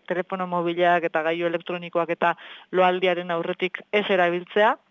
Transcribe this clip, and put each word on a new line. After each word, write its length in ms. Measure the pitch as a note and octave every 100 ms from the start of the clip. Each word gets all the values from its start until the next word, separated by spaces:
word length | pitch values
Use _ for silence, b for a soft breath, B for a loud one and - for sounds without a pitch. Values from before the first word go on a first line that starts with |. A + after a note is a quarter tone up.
| -
telefono 400 | F3+ F3+ F#3+ F3+
mobilak 600 | F3+ F3 E3+ F3 F3 D#3+
eta 140 | E3 D#3
gailu 240 | E3+ E3+
elektronikoak 640 | E3 E3 F3 E3+ F3 E3
eta 220 | E3+ F3 E3 B B -
loaldiaren 600 | F3+ F3+ F3+ F3+ F3 F3+
aurretik 500 | E3+ E3+ F3+ F3+ - -
ez 140 | G#3 G3+
erabiltzea 640 | F#3+ F3 F3 F3+ G#3 G#3+ D4 _